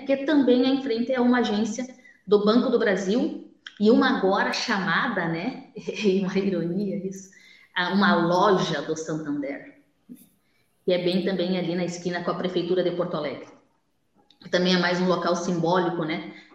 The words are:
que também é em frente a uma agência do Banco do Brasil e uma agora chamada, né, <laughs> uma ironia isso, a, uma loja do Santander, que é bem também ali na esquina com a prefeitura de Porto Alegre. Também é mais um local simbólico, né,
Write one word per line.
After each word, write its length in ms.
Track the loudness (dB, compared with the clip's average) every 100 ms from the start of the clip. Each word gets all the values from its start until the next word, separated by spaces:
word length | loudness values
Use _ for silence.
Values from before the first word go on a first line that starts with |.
| -2
que 120 | -2 2
também 400 | 2 4 4 4
é 20 |
em 160 | 0
frente 320 | 0 -2 0 2
a 60 |
uma 180 | 2 2
agência 480 | 2 0 -2 -4 -10 -14 -20 _ 2
do 160 | 4
Banco 260 | 6 4 4
do 80 | 2
Brasil 680 | 2 0 0 0 0 -4 -14 _ -16 0
e 100 | 4
uma 280 | 6 4 2
agora 360 | 2 2 0
chamada, 720 | -2 -2 -2 0 0 0 -2 -2
né, 380 | -4 -6 -8 -14 -14
<laughs> 460 | -10 -2 0 2
uma 160 | 0 -2
ironia 600 | 0 -2 -2 -4 -4 -6 -8
isso, 240 | -10 -16 -20 -20 -20 _ -6
a, 180 | -2
uma 220 | 2 4 4
loja 640 | 4 4 4 4 2 -4
do 140 | -4 -6
Santander, 840 | -6 -6 -4 -6 -6 -10 -14 -20 _ _ -20 -20 _ _ _ _ _ _ -2
que 80 |
é 40 | 0
bem 200 | 0 0
também 340 | 0 -2 -2 -2
ali 180 | -4 -4
na 100 | -4
esquina 380 | -6 -6 -6
com 80 | -4
a 40 | -4
prefeitura 480 | -4 -2 -2 0
de 80 | 0
Porto 260 | -2 -4 -4
Alegre. 300 | -6 -8 -14 -20 _ _ _ _ _ _ _ _ -4
Também 240 | 0 2 2
é 40 |
mais 200 | 2 0
um 80 | 0
local 280 | 0 0 -2
simbólico, 680 | -2 -2 2 2 0 -2
né, 300 | -4 -6 -8 -16 -18